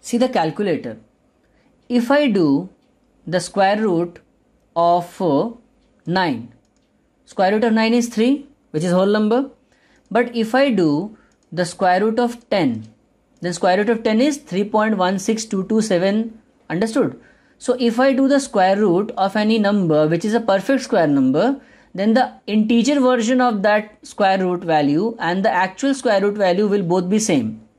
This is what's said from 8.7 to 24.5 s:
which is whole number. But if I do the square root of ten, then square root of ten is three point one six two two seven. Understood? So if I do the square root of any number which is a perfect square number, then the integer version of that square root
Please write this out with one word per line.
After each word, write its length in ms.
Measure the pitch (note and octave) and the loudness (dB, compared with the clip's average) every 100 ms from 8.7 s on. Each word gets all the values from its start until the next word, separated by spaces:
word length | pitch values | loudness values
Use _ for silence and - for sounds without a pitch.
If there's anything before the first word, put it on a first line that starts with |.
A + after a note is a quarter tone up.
which 120 | D#3 | -6
is 100 | F3 | 0
whole 120 | F3+ F#3+ | 2 2
number. 440 | G#3+ G#3+ A#3 C4+ - _ _ _ _ _ | 2 2 0 -2 -10 _ _ _ _ _
But 240 | G#3 A#3+ | -2 -2
if 220 | A#3+ A3 B3+ | -2 -2 2
I 160 | C#4 | 2
do 460 | G#3+ E3 D3 G3+ - _ _ _ | 2 2 0 -4 -12 _ _ _
the 140 | E3 F3 | -6 -6
square 340 | - F#3 F3+ | 0 0 2
root 200 | G#3+ A3 | 0 0
of 300 | A#3+ A#3+ _ | -2 -4 _
ten, 380 | G#3 D3 A2 G#2+ _ _ _ _ _ | 0 0 -2 -10 _ _ _ _ _
then 100 | E3+ | -8
square 260 | E3+ G3 F#3 | -2 0 2
root 120 | G#3 | 0
of 140 | A3+ | 0
ten 180 | A3+ A3 | 0 2
is 160 | C4+ C#4+ | 2 -2
three 260 | - F3+ | -6 -4
point 320 | G#3 A3 G#3+ G#3 | -2 0 0 0
one 220 | F3+ G3 | 0 -2
six 240 | - A3 | -2 -4
two 220 | - G3 F#3 | -4 -6 -2
two 160 | A3 | -2
seven. 580 | A3 F3+ F#3+ G#3 A3+ - _ _ _ | 0 0 0 -2 -4 -10 _ _ _
Understood? 500 | D#3+ G#3+ A3 C3+ - _ _ _ _ | -4 -2 0 -2 -4 _ _ _ _
So 180 | - B3 | -6 -2
if 200 | A#3+ A3+ | 0 2
I 140 | C4+ | 0
do 160 | C4 C4+ | 2 2
the 100 | C#4 | 2
square 380 | C#4 G#3 F#3 G3 | 0 0 2 2
root 340 | G#3 E3+ G#3+ - | 2 2 -2 -2
of 180 | F#3+ G#3+ | -2 0
any 240 | G#3+ A3 | 0 2
number 480 | G3+ G#3 F3 D3+ D3+ | 2 0 2 2 2
which 160 | E3+ | 0
is 100 | G#3 | 0
a 60 | A3+ | -2
perfect 440 | A3+ G3 F#3+ C4+ | 0 -2 0 -2
square 240 | C4 G#3+ D#3 | 0 0 2
number, 520 | C#3+ C3 C3+ A3 C#4 - - _ | 2 2 2 0 -2 -8 -20 _
then 200 | F3+ G3+ | -4 0
the 200 | A3+ A#3+ - - | 2 0 -4 -4
integer 540 | G#3 A3 A#3 A3+ C#4+ | -2 2 2 2 2
version 400 | B3+ B3+ A3 B3+ | 2 2 0 0
of 220 | B3 G#3+ | 0 0
that 420 | G3+ G#3+ G#3+ - - | 0 0 -2 -16 -20
square 320 | - G3 F#3+ | -2 0 2
root 260 | F#3 | 0